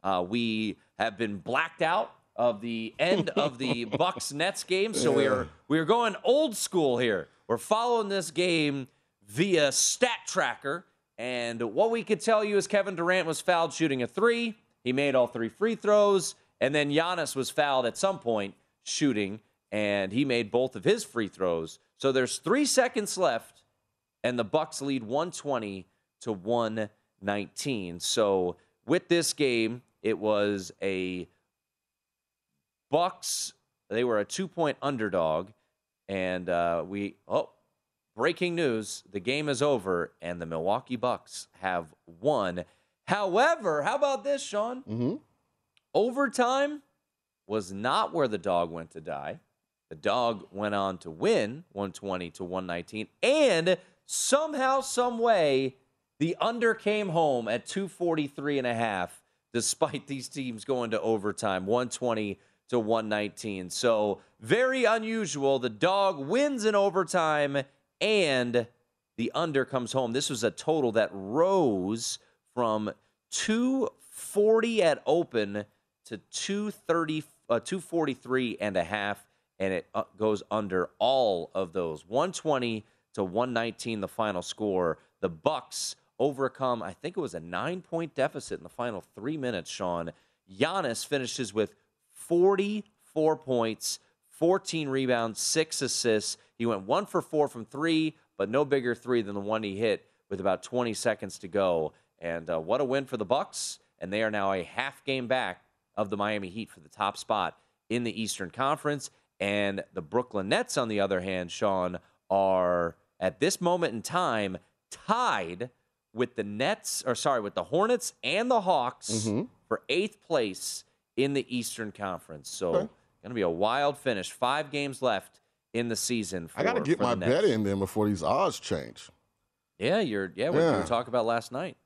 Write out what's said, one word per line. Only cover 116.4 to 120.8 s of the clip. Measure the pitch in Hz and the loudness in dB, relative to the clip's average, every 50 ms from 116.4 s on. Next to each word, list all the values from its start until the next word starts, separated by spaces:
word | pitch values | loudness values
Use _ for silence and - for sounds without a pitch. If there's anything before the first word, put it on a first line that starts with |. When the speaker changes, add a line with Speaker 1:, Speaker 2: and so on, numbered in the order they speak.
| 104 | -6
Speaker 1:
Nets, | 101 104 104 127 156 208 - - - - - - - | -6 -2 -2 -2 -2 -2 -4 -6 -8 -8 -6 -2 -2
or | 120 | -2
sorry, | - - 151 139 123 | 0 0 0 0 0
with | 104 101 - | -2 -4 -4
the | - 87 | -4 -6
Hornets | - 143 165 196 220 247 262 - - - _ | 0 2 2 2 2 2 0 -2 -6 -12 _
and | - 120 151 196 233 247 | -6 -2 -2 0 2 2
the | 254 226 | 2 2
Hawks | 190 185 180 147 123 123 - _ - - | 4 2 2 2 2 0 -4 _ -8 -4
Speaker 2:
Mm-hmm. | 110 110 107 113 101 117 190 254 _ _ _ _ | -4 -2 0 0 0 0 -2 -4 _ _ _ _
Speaker 1:
for | 113 - _ _ | -4 -4 _ _
eighth | 131 165 202 214 - _ _ _ | -2 0 0 -2 -4 _ _ _
place | 165 147 117 104 92 - - - - - | 0 0 0 0 -4 -8 -8 -10 -10 -10